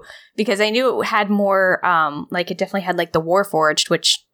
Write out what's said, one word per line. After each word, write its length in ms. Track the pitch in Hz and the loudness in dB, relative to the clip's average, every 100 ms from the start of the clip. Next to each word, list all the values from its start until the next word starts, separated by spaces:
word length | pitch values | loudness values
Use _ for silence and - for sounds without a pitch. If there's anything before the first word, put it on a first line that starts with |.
| - - - - | -4 -20 -16 -4
because 240 | 214 196 | -2 0
I 100 | 214 | 2
knew 320 | 226 262 123 | 2 0 0
it 40 | - | 0
had 220 | 220 202 | 0 0
more, 540 | 202 202 190 185 180 | 2 2 2 2 2
um, 440 | 180 170 151 147 - | 2 2 0 -2 -6
like, 180 | 180 170 | -6 -6
it 60 | 175 | -4
definitely 240 | 190 196 | -4 -4
had, 140 | 180 175 | -4 -2
like, 160 | 170 | 0
the 80 | 160 | -2
Warforged, 720 | 160 185 196 160 156 151 - | 2 0 2 2 2 0 0
which 340 | 165 - - - | 0 0 -2 -4